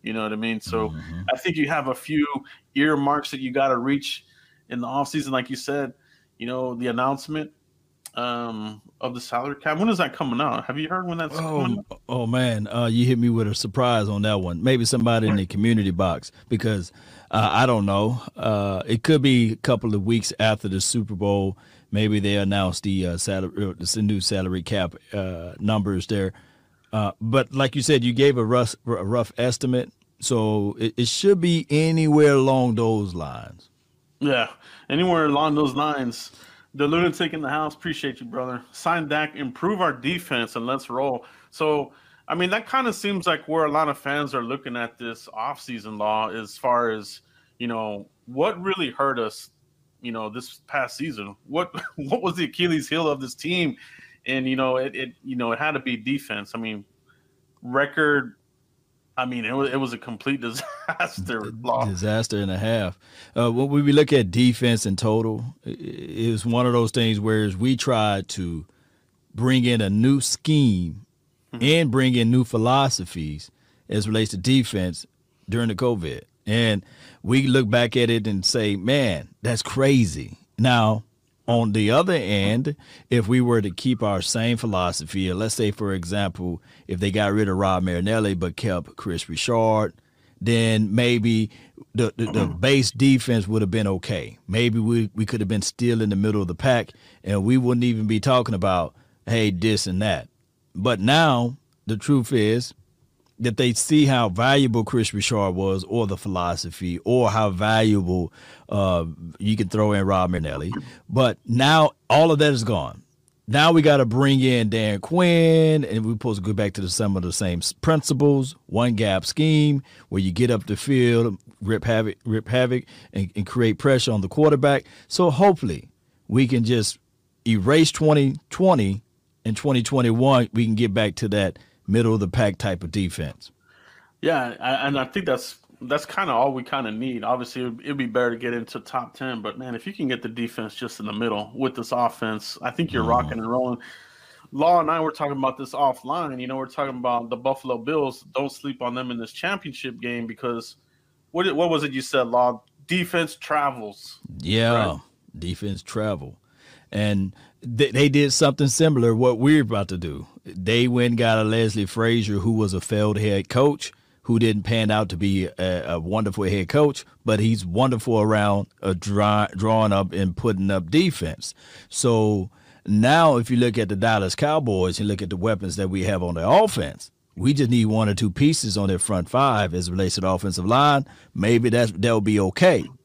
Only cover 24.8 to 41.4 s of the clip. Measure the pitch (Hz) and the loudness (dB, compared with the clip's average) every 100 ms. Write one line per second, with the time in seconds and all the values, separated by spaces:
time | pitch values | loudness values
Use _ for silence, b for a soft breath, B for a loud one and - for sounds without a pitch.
24.8 | 90 - _ 104 92 87 85 - 104 107 | -2 -6 _ -8 -6 -8 -12 -6 -2 0
25.8 | 101 92 - 107 95 b b b b b | 0 -2 -2 -2 -2 b b b b b
26.8 | _ 110 104 - 110 135 127 135 135 147 | _ -4 -4 -4 0 0 0 -2 -2 0
27.8 | 127 143 120 120 139 123 110 123 117 - | 2 2 2 4 4 4 2 2 0 -4
28.8 | - 107 95 120 113 - 123 120 123 123 | -6 -4 -2 -2 -2 -2 -2 -2 -2 -2
29.8 | 120 _ _ _ - 120 110 107 101 - | -4 _ _ _ -2 0 2 0 -2 -2
30.8 | 113 - 120 - 196 190 175 170 - 147 | -4 -2 -2 2 4 4 4 0 2 0
31.8 | 160 165 156 151 147 139 135 131 127 113 | 2 2 4 6 6 6 4 2 2 0
32.8 | 113 110 101 87 76 62 55 - _ _ | 0 0 -2 -6 -10 -10 -16 -20 _ _
33.8 | _ _ _ _ 143 127 110 - B B | _ _ _ _ 0 0 -2 -6 B B
34.8 | B 143 180 170 151 143 156 147 147 131 | B -2 2 2 2 2 0 2 0 0
35.8 | 151 147 123 - - B B B B 139 | -2 -2 -6 -8 -16 B B B B -4
36.8 | 147 160 175 - 165 160 139 151 151 147 | 0 2 0 0 -4 -4 -4 -4 -4 -8
37.8 | 170 147 139 127 120 127 127 123 - - | -10 -6 -8 -8 -10 -8 -8 -10 -14 -6
38.8 | 170 170 151 151 151 - 135 127 180 208 | -2 -2 -2 -2 -4 -6 -10 -4 -4 0
39.8 | 175 131 120 175 175 127 113 120 117 131 | -2 -2 -6 -6 -4 -4 -4 -6 -6 -6
40.8 | - 123 139 123 B B | -6 -4 -4 -4 B B